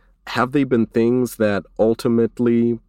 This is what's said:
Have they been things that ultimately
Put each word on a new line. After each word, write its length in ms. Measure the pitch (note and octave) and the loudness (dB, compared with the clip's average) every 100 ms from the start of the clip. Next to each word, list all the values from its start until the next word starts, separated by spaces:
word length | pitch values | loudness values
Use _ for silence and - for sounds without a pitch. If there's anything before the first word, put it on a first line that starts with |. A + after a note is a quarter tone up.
| _ _ - | _ _ -10
Have 240 | A#2 B2 | -4 -2
they 100 | C#3+ | 0
been 220 | C3 A#2+ A2 | 0 0 0
things 480 | A#2 A#2 B2+ B2 - | 0 0 0 -2 -2
that 280 | G#2+ G2 - - | -2 -2 -6 -2
ultimately 1000 | A2 A2+ B2+ A#2 A2+ - A#2+ A#2 A#2 A#2 | 0 0 0 0 0 -2 0 2 0 -4